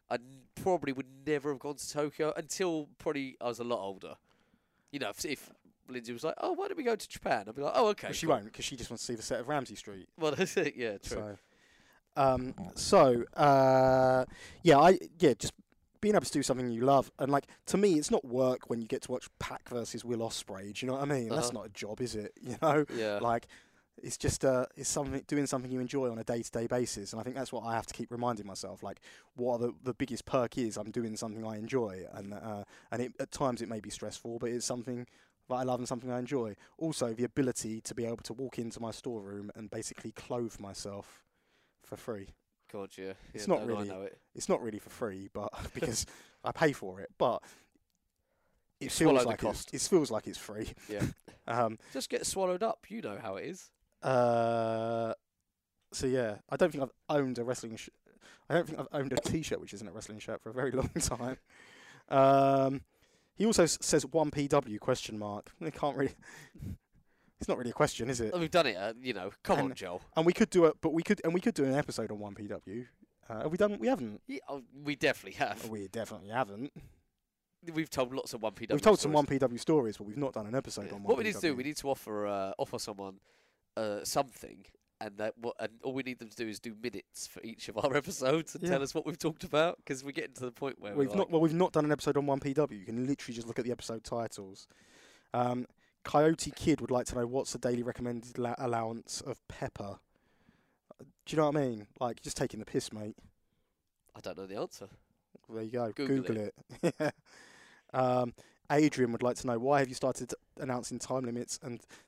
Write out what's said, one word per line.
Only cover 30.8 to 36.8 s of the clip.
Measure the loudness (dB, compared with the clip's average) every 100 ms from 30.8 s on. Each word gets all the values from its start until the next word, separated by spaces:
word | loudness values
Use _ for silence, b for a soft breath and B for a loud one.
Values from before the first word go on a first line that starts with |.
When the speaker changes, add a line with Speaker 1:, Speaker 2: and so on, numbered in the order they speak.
| -6
Speaker 2:
doing | -4 -4 -4
something | -8 -6 -8
I | -6
enjoy, | -2 0 0 -4 -10
and, | -12 -10
uh, | -10 -8 -8 -10 B B
and | -4
it, | -4 -6
at | -8
times | -2 -2 -2
it | -6
may | -8
be | -10
stressful, | -10 -10 -10 -10 -6
but | -4
it's | -2 -4
something | -4 -6 -8 -10 b b _ -6
that | -2
I |
love | 0 -2
and | -2
something | -6 -4
I | -6
enjoy. | -2 -2 -2 -8 b
Also, | -8